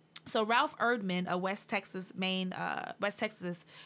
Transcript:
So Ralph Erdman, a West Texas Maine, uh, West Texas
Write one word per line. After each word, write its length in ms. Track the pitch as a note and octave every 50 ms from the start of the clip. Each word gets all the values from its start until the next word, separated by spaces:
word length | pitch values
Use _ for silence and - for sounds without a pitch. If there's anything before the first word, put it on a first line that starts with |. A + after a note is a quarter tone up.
| _ _ - - -
So 180 | - - A#3 A3
Ralph 340 | G#3 A3+ B3 D4 D4+ - -
Erdman, 520 | - A#3 B3 A#3+ G3 F#3 F3+ F3+ F3+ -
a 80 | F3 F3+
West 320 | F3+ F#3+ G3 G#3 - -
Texas 420 | - G3 G3 - - F#3+ F#3 - -
Maine, 380 | F#3 F#3+ F#3 F#3 F#3 F#3 F#3
uh, 420 | F#3 - F3 F3 C#2 - - - - -
West 180 | G3 G3+ G3+ -
Texas 440 | A3+ G#3+ G#3+ - F3+ F3 F3 E3+ - - - - -